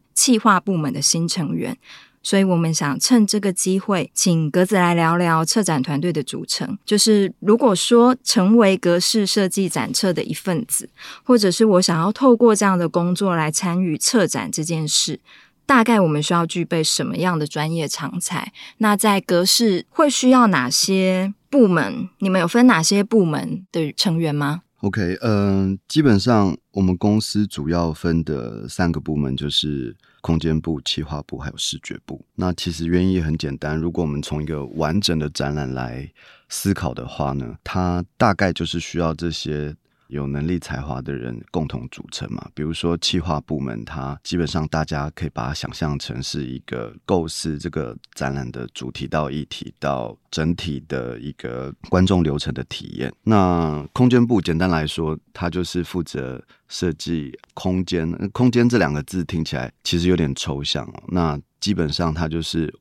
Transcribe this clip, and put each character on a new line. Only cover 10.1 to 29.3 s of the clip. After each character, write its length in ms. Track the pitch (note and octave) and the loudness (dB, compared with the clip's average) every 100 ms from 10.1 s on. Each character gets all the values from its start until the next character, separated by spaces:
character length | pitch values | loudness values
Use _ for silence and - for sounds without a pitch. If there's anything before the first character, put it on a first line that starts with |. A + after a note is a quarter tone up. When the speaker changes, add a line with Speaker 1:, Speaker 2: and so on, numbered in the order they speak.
Speaker 1:
的 120 | E3 | 0
一 100 | - | -4
份 320 | D#3 G3 F#3+ A#3 | -6 -2 -4 -2
子， 220 | - - _ - - | -6 -6 _ -20 -10
或 120 | - B3 | 4 4
者 140 | G3+ | 6
是 160 | F3 A3 | 4 6
我 160 | F#3 | 6
想 180 | F#3 E3 | 4 2
要 100 | F3+ | 0
透 240 | G#3+ C4+ | 4 6
过 220 | A#3 A#3+ G#3 | 8 6 6
这 80 | |
样 140 | G3+ F#3 | 4 2
的 100 | E3+ | 2
工 260 | F3 F3 | 0 0
作 220 | F3+ G3 E3+ | 0 0 0
来 140 | D#3 | 0
参 320 | D3+ F#3 F3 | -2 -2 0
与 160 | F#3 D#3 | 0 0
策 280 | - B3 E3+ | 0 2 2
展 240 | - F2+ | 0 -6
这 140 | - | -6
件 240 | D#3+ E3 D3+ | -4 -4 -2
事， 320 | - - D3 _ - _ _ - | 0 -2 -4 _ -20 _ _ 2
大 180 | C4 | 4
概 160 | A3+ A3 | 6 4
我 80 | E3+ | 4
们 140 | D3+ | 2
需 100 | D3+ | 2
要 140 | F3 E3+ | 0 0
具 180 | F3+ | -2
备 180 | D#3+ E3+ | -2 0
什 220 | D#3 - | 0 0
么 140 | D3+ D#3+ | -2 -2
样 200 | F3+ E3 | 0 0
的 80 | D3 | -2
专 240 | D#3 D#3 | -4 -4
业 160 | E3 C#3+ | -2 -4
长 320 | - D3+ F3+ | -6 -6 -6
才？ 320 | - F3 - - - - | -6 -6 -8 -14 -16 -2
那 180 | A3 G#3 | 0 2
在 240 | G#3+ G3 | 2 2
格 240 | - F3 | 2 2
式 400 | F#3 - A#3 F3+ - | 2 4 2 2 -2
会 180 | - D4+ | 2 2
需 220 | - B3+ | 4 6
要 160 | B3+ A3+ | 6 6
哪 240 | D#3+ B2 | 4 2
些 640 | - - F#3+ F#3 F#3 F#3+ - - | 0 2 2 2 2 -2 -6 0
部 180 | C#4+ G#3+ | 6 6
门？ 400 | E3+ G#2+ A#3+ F#3 - | 6 0 -4 -8 -4
你 100 | G3 | 0
们 100 | F#3 | 2
有 80 | E3+ | 2
分 180 | A#3 B3 | 6 6
哪 160 | F3 | 6
些 220 | D#3+ G3+ | 4 2
部 180 | G3+ A3+ E3+ | 2 4 4
门 400 | C#3+ C3+ - - | 0 -4 -8 -6
的 220 | F3 D3+ | -4 -4
成 240 | - F#3+ E3 | -2 0 0
员 160 | E3 | 0
吗？ 280 | D3 C#3+ D#3+ _ - | 0 -2 -4 _ -6
Speaker 2:
OK， 360 | G2+ G#2+ F2 F#2 | -4 -2 -2 -2
嗯， 560 | A#2+ G#2 G2+ G2 F#2+ G2 - | 0 2 2 2 2 -2 -2
基 120 | D3+ | 2
本 180 | D3 G2+ | 4 4
上 360 | B2+ A2+ G2 - _ | 4 4 4 0 _
我 100 | G2 | 0
们 160 | F#2 F2+ | 0 2
公 220 | G#2 G#2+ | 2 2
司 280 | - G#2 G#2 | 0 -2 -2
主 220 | - D2 | -4 -2
要 200 | F2 E2 | 0 0
分 320 | D#2 E2+ E2 | -2 0 0
的 460 | D#2+ C#2+ A#1 A1 A#1 | 0 -4 -6 -10 -12
三 240 | - F2 | -2 0
个 80 | D#2+ | 0
部 160 | C#2 D2 | -2 -2
门 180 | C#2 | -2